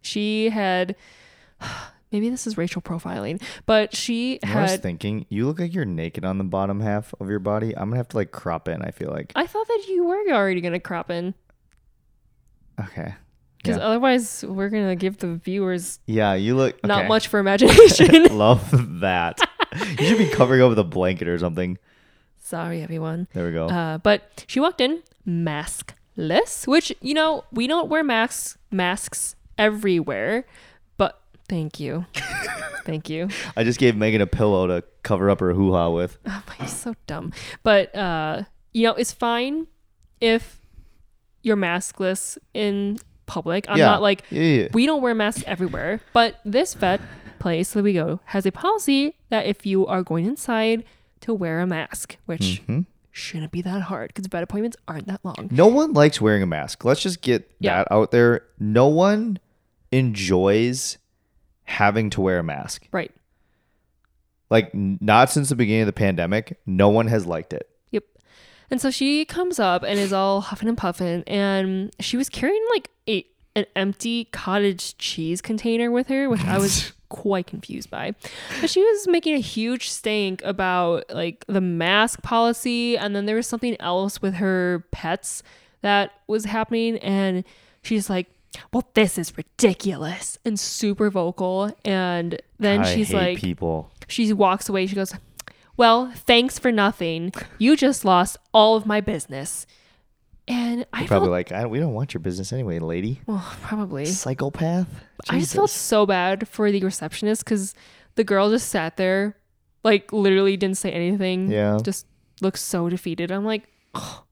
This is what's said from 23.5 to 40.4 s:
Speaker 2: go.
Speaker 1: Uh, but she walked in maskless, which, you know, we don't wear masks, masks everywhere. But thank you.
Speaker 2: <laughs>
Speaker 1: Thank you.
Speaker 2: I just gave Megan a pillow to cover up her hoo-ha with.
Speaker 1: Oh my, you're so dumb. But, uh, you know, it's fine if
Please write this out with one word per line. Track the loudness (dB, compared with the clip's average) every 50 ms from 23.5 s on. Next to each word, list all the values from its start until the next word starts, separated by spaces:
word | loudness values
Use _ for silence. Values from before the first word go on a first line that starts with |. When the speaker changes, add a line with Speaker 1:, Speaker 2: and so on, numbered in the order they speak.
Speaker 2:
go. | -4 -4 -4
Speaker 1:
Uh, | -2 -2 -2 -4 -4 -6
but | -2 _ 2 2 2 -2 _ _ -20 -16
she | -6 -2 0
walked | 0 0 0 0
in | -2 -2 -2 -6 _ _ _ _ _
maskless, | -4 -4 -2 -2 -2 -4 -6 -8 -8 -10 -12 -12 -16 -20 _ _ _ _ -8 -4 0 0 0 0 0 -6 -10 -2
which, | 2 2 2 2 0 -12 -10
you | -6 -4 0
know, | 0 0 0 -2 -4 -8 -8
we | -4 -4 -2
don't | 0 0 -2 -2 0
wear | 0 0 0
masks, | 0 2 0 0 -2 -4 -8 -10 -10 -12 _ _ _
masks | -2 -2 0 0 -2 -4 -6 -10 -8 -8 -8 -8 -10 _ _ -14 -2
everywhere. | 2 2 2 2 0 0 0 0 0 0 -2 -4 -4 -2 -2 -2 -4 -6 _ -20 -20 -20 -20 _ _ _ _ _
But | -2 -2 -2 -2 _ _ _ _ _ _ -8
thank | -6 -6 -6 -6 -8 -10
you. | -10 -8 -6 -8 -8 -8
Speaker 2:
<laughs> | -10 -10 -8 -6 -8 -8 -6 -8 -8 -10 -10 -12 -12 -12 -8
Speaker 1:
Thank | -8 -8 -8 -8 -8
you. | -6 -6 -6 -6 -6 -8 -10 -8 -4
Speaker 2:
I | 0 0
just | 0 2 4
gave | 4 4 4
Megan | 4 2 2 4 2
a | 2
pillow | 2 2 2 2 4 4 4 2
to | 2 0 -2 -4 -8 _ _ -4
cover | -2 0 2 4 2
up | 2 4
her | 2 2 4
hoo-ha | 4 4 4 4 4 2 2
with. | 2 0 -2 -4 -6 -10 _
Speaker 1:
Oh | -10 -10 -10 -12
my, | -16 -12 -10
you're | -10 -10
so | -10 -10 -10 -10 -10 _ _
dumb. | -12 -12 -10 -10 -10 -12 -12 -16 -16 -16 -2 _
But, | 4 4 4 4 2 -4
uh, | -4 -4 -2 -2 -2 -2 -4 -4 -6 -8 -12 -16 _ _ _ _
you | 2 2
know, | 2 2
it's | 0 -4 -4
fine | -4 _ -2 -2 0 0 -2 -2 -4 -6 -8 -10 _ _ _ _ _ _ _ _ _ _
if | 2 2 2 2